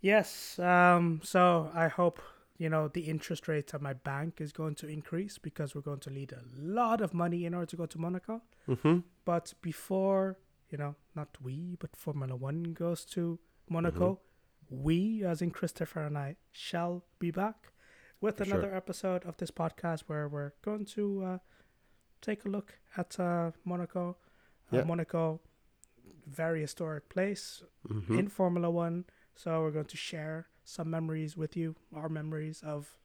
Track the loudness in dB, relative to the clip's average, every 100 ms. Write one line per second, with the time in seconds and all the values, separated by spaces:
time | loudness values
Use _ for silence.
0 | 8 6 4 -4 -10 -2 6 10 10 10
1 | 6 2 2 6 8 6 2 2 2 4
2 | 2 2 -16 -20 _ _ 0 2 2 -2
3 | -2 -4 -2 -6 -2 -2 -2 -6 -6 -6
4 | -6 -4 -4 -6 -10 -4 -4 -4 -8 -10
5 | -6 -4 -6 -8 -12 -6 -6 -6 -8 -8
6 | -8 -10 -10 -12 -14 -10 -4 0 2 2
7 | 0 0 0 0 -2 -4 -4 -6 -8 -4
8 | -4 -4 -6 -8 -8 _ -2 2 6 4
9 | 2 _ 0 0 -2 -10 -8 -8 -2 0
10 | 4 4 2 -2 _ _ _ -6 -6 -8
11 | _ -10 -10 -10 -8 -8 -8 -8 -10 -8
12 | -6 -4 -4 -4 -4 -2 -4 -2 -2 -2
13 | -4 -2 -2 -2 _ _ -4 0 2 4
14 | 2 2 _ _ _ _ -12 -2 4 6
15 | 4 2 0 2 0 0 -4 -2 -6 -4
16 | -4 -2 -4 -8 _ -14 -4 -2 0 -2
17 | -8 _ -2 0 -2 -2 -18 _ -20 -20
18 | -20 _ -2 0 0 2 2 -2 -4 -4
19 | 0 0 -2 -6 -8 -2 -4 -2 -4 -4
20 | -4 -4 -2 -4 -6 -6 -6 -4 -4 -2
21 | 0 0 -2 -4 _ -20 -20 _ _ _
22 | _ _ -6 -4 -2 -4 -6 -14 _ -6
23 | -6 0 2 2 0 -2 -4 -4 -2 -2
24 | -4 -6 _ _ _ _ _ 2 2 0
25 | 0 0 0 -2 _ _ _ _ _ _
26 | -20 -20 -16 -4 -2 0 -2 -4 -4 -6
27 | -6 0 0 0 -8 -14 -18 _ -6 -4
28 | 2 2 2 2 2 4 2 2 0 -2
29 | -6 _ _ -12 -2 0 0 -2 -4 -8
30 | -8 -6 -6 -8 -10 _ -18 -8 -4 -2
31 | -2 -2 -4 -4 -4 -2 -4 -6 _ -8
32 | -6 -4 -4 -4 -6 -8 -6 -6 -8 -18